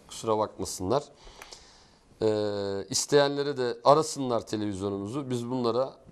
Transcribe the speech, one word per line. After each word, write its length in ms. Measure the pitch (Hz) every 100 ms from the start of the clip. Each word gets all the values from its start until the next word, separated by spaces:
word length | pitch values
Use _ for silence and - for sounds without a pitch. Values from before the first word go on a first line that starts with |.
| -
kusura 300 | - 113 107
bakmasınlar. 640 | 104 - 95 - 92 135 - - - - - - - - - _ _ -
Ee, 640 | 110 107 104 101 98 98 -
isteyenlere 680 | - - 143 143 143 143 127
de 200 | 123 117
arasınlar 640 | 139 151 151 139 127 113 -
televizyonumuzu. 800 | 107 104 92 101 98 101 139 127
Biz 200 | 123 120
bunlara 440 | 127 117 117 135 - -